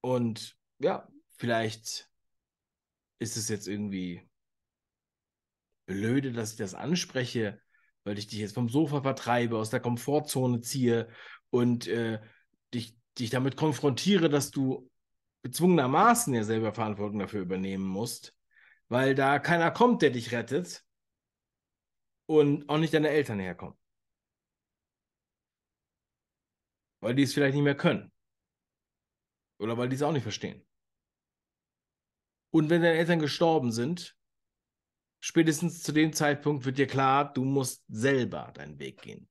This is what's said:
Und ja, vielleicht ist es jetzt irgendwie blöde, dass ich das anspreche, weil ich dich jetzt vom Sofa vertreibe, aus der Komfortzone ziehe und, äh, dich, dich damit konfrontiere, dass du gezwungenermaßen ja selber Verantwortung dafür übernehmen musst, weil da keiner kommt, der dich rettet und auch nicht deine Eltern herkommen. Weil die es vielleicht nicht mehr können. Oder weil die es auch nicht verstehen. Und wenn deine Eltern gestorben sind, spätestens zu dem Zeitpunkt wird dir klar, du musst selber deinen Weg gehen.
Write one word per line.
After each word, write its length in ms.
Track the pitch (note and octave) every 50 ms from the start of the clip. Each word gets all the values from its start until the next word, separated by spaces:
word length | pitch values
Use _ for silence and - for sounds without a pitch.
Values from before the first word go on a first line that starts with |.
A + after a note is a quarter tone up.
Und 560 | - B2+ B2+ B2 A#2+ A#2 A2 - - - - _ _ _ _ _
ja, 300 | C3+ E3+ F#3+ - - - _ - _ _ _
vielleicht 720 | _ - A#2+ A#2 A2+ A2+ G#2+ A2 A2 - - - - - _ _ _ _ _ _ _ _ _ _ _ _ _ _ _ _ _ _ _ _ _ _ _
ist 180 | - A2 -
es 120 | A#2 G#2 -
jetzt 180 | A2 G2 -
irgendwie 640 | F2+ G2+ G#2 G#2 G#2 G2 F#2+ F#2 F2+ F2 E2+ - _ _ _ _ _ _ _ _ _ _ _ _ _ _ _ _ _ _ _ _ _ _ _ _ _ _ _ _ _ _ _ _
blöde, 460 | - F#2+ F#2+ G2+ A2+ B2 C#3+ C#3 C3+ A#2+
dass 200 | A#2 A2+ G#2+ -
ich 40 |
das 180 | - A2 F#2+ F2+
anspreche, 880 | - - B2+ F3 F3 E3+ - - C3 B2 A#2+ - B2 A2 G2+ - - _ _ _ _ _ _ _ _ _
weil 140 | G2+ G#2 G2+
ich 80 | G#2+
dich 120 | - - G#2
jetzt 160 | G#2+ G2+ F#2+
vom 140 | B2 B2 A#2
Sofa 340 | A#2 C#3+ D#3+ C#3+ C#3+ C#3+ C3
vertreibe, 560 | C#3 B2+ - - A#2 A#2+ B2 A#2+ A2+ A#2 A2
aus 120 | A2 A2
der 100 | - B2+
Komfortzone 800 | - A#2+ A#2+ A#2 - - C#3 D3+ D3 - - C#3 B2+ B2 B2 A#2
ziehe 480 | A#2+ - - C3+ B2+ A#2+ A#2 A#2 A2 - - - - - - - _ _
und, 360 | - B2 A#2+ B2 A#2+ A#2 A#2
äh, 340 | F2 F#2+ A#2 A#2 A2+ A2 G#2+ A2+ - _ _ _ _ _ _ _ _ -
dich, 240 | A#2+ A2 - _ _ _ _ _ -
dich 120 | B2+ A2
damit 260 | C3+ B2+ B2+ C#3 C3
konfrontiere, 720 | - D#3 D#3 C#3+ - - C#3+ C3 A2+ - F3+ G3+ F#3+ E3 D#3+
dass 220 | C#3+ D3 C#3 -
du 400 | - C#3+ C#3 C3 C3 - - _ _ _ _ _ _ _ _ _ _ _ _
gezwungenermaßen 920 | C3 B2+ - D#3+ F#3 F3+ E3 C3+ B2+ C3+ D#3+ G3 A#3 A#3+ A#3+ - - C3
ja 100 | A#2 G#2+
selber 280 | G#2 A2+ A2 A2+ G#2+ G#2
Verantwortung 460 | - A2 G#2+ G#2 G2 G2+ G#2 G2+ G#2+
dafür 240 | G2 F#2+ - G#2 F#2
übernehmen 440 | F2 F#2 F#2 F#2+ F#2+ F#2+ F#2+ F#2+
musst, 480 | F#2+ F#2+ G2 F#2+ F#2+ - - - - _ _ _ _ _ _ _ _ _ _ _ _
weil 260 | A2+ B2 C3 C3+ C3+
da 240 | C3+ C3+ C3+ C#3+ C#3+
keiner 320 | C#3+ - F3 E3+ E3 E3
kommt, 320 | D#3+ - A3+ B3 A#3 - E3
der 80 | C#3+
dich 220 | B2 B2 A#2 - A#2+
rettet 520 | A#2 A2 - C3 D#3 F3+ F3+ - - _ _ _ _ _ _ _ _ _ _ _ _ _ _ _ _ _ _ _ _ _ _ _ _ _ _ _ _ _
und 420 | _ D#3 D3+ D3 C#3+ C#3+ D3 C#3+ -
auch 100 | D3+ D#3
nicht 160 | D#3+ D#3 D3+
deine 160 | D#3+ D3+ D#3
Eltern 280 | C#3+ D#3 C#3 - A2+ G2+
herkommen. 400 | F#2+ F#2 E2+ - - - - _ _ _ _ _ _ _ _ _ _ _ _ _ _ _ _ _ _ _ _ _ _ _ _ _ _ _ _ _ _ _ _ _ _ _ _ _ _ _ _ _ _ _ _ _ _ _ _ _ _ _ _ _ _ _ _ _ _ _ _ _ _ _ _ _
Weil 140 | - A2 B2
die 80 | C3 C#3+
es 120 | C3+ -
vielleicht 200 | D3 C#3+ C3+ C3+
nicht 100 | D3 C#3+
mehr 120 | D3 C#3
können. 340 | C#3+ - E3+ C3+ F#2+ - - _ _ _ _ _ _ _ _ _ _ _ _ _ _ _ _ _ _ _ _ _ _ _ _ _ _ _ _ _ _
Oder 180 | G2+ A2 A#2
weil 120 | A#2 B2 B2+
die 60 | C3+
es 60 | C3 D3
auch 100 | D3 D3
nicht 100 | C#3+ A2
verstehen. 440 | A2 G2+ - - - - - _ _ _ _ _ _ _ _ _ _ _ _ _ _ _ _ _ _ _ _ _ _ _ _ _ _ _ _ _ _ _ _ _ _ _ _ _ _ -
Und 160 | D#3+ D#3 D3+
wenn 120 | E3+ F3 E3
deine 140 | E3+ E3
Eltern 220 | D#3+ E3+ E3 F3 E3
gestorben 540 | D3+ C#3+ C#3 - F3 E3 D#3+ D#3 C3 A#2+ A2
sind, 440 | A2+ A#2+ C#3+ F3 F3 - - _ _ _ _ _ _ _ _ _ _ _ _ _ _ _ _ _ _ _ _ _ _
spätestens 600 | - - - E3+ E3 D#3+ D3+ D3+ F3 E3+ - - -
zu 80 | -
dem 220 | D3 D3+ D#3 D#3+ D3+
Zeitpunkt 520 | - D#3+ D3 D3 C#3+ - D3 D3 C#3+ B2
wird 140 | C3 C3 C3+
dir 80 | C#3
klar, 460 | A2+ - C3+ C3+ C3 C3+ C#3 D3 C#3+ -
du 120 | C3 B2+
musst 400 | C3+ C#3 C#3 C3 B2+ - - _ _
selber 640 | A2+ G#2+ A2+ C3+ C#3 C3 A#2+ G2 F2 D2+ C2 - -
deinen 260 | - D2+ D2 D2+ C#2
Weg 240 | C#2+ C2+ - - -
gehen. 260 | A1 G#1 G1+ - _